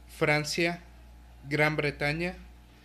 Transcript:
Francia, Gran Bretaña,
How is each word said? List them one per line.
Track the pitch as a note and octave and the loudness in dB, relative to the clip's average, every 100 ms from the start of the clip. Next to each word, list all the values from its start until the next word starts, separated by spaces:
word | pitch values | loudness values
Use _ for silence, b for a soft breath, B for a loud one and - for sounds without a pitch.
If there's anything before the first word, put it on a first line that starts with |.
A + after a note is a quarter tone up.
| - | -14
Francia, | - D#3 D3+ D3 - E3+ F3 - - - - - - C#3 | -2 2 2 0 0 0 0 -10 -20 -20 -20 -20 -16 -4
Gran | C#3+ D3+ D3+ | 2 2 2
Bretaña, | D3 C#3 C#3+ D#3 F3 F#3 - - - B | -2 -2 -2 -2 -4 -6 -14 -20 -20 B